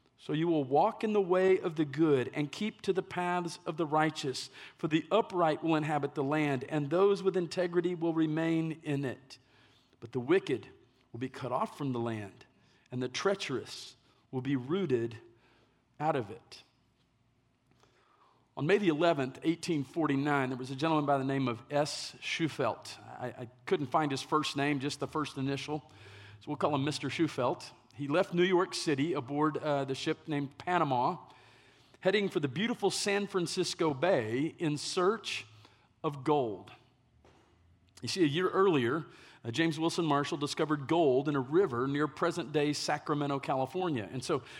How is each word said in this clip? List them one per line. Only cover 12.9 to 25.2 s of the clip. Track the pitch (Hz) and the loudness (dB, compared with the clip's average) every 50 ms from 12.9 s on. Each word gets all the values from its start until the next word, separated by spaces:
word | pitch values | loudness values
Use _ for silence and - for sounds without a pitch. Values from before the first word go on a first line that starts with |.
| - | -6
and | 123 127 | -6 -6
the | 123 | -4
treacherous | 123 - - 196 202 196 - - 139 113 107 - - - - - - _ _ _ _ _ _ _ | -4 -2 0 0 0 0 -2 -6 -6 -6 -6 -8 -12 -14 -14 -16 -20 _ _ _ _ _ _ _
will | - 131 127 | -8 -6 -4
be | 131 143 | -2 -2
rooted | 131 120 127 160 196 196 156 127 117 117 117 117 110 - - - _ _ _ _ _ _ _ _ _ _ _ _ - | -2 -2 -2 -2 -2 0 0 0 0 0 -4 -6 -10 -16 -20 -20 _ _ _ _ _ _ _ _ _ _ _ _ -4
out | 151 156 156 | -2 0 0
of | 139 113 98 | 0 -2 -6
it. | 101 - - _ - - - _ _ _ _ _ _ _ _ _ _ _ _ _ _ _ _ _ _ _ _ _ _ _ _ _ _ _ _ _ _ _ _ _ _ _ _ _ _ - | -10 -16 -18 _ -20 -20 -20 _ _ _ _ _ _ _ _ _ _ _ _ _ _ _ _ _ _ _ _ _ _ _ _ _ _ _ _ _ _ _ _ _ _ _ _ _ _ -4
On | 135 | 2
May | 156 196 | 4 4
the | 214 208 180 | 4 6 4
eleventh, | 151 147 170 170 165 143 131 127 - - - | 4 6 4 4 4 4 0 -2 -4 -2 -2
eighteen | 160 170 170 - - 170 147 135 | -2 0 0 -2 -2 -2 -2 -2
forty-nine, | 135 - 170 160 147 139 139 139 147 147 139 135 127 | -2 -2 0 2 2 2 2 2 2 2 2 0 0
there | 131 120 | -4 -6
was | 127 127 | -8 -8
a | 139 | -6
gentleman | 131 151 165 160 151 147 | -2 0 2 2 2 2
by | 139 143 | 2 2
the | 139 131 | 2 2
name | 135 139 139 135 123 | 0 0 0 0 0
of | 120 107 - - | -2 -4 -6 -4
S. | 143 143 151 147 - - - - - - - | -2 0 0 0 -4 -8 -10 -12 -12 -12 -8
Shufelt. | - - - 165 151 - - 135 113 101 - - - - - - 113 127 - | -6 -4 -2 -2 -2 -2 0 -2 -2 -2 -4 -8 -14 -16 -16 -16 -16 -12 -10
I, | 120 123 | -8 -8
I | - - 127 113 - - _ | -8 -10 -12 -14 -14 -16 _
couldn't | - 196 170 143 | -2 -2 0 0
find | 127 - 160 156 147 | 0 2 2 2 2
his | 135 127 | 0 -4
first | - - 170 151 151 - - | -2 0 0 0 0 0 -2
name, | 143 139 143 147 139 | 0 0 0 0 0
just | 127 143 135 - | -2 -4 -4 -4
the | 143 | -6
first | 127 - 156 | -4 -2 -4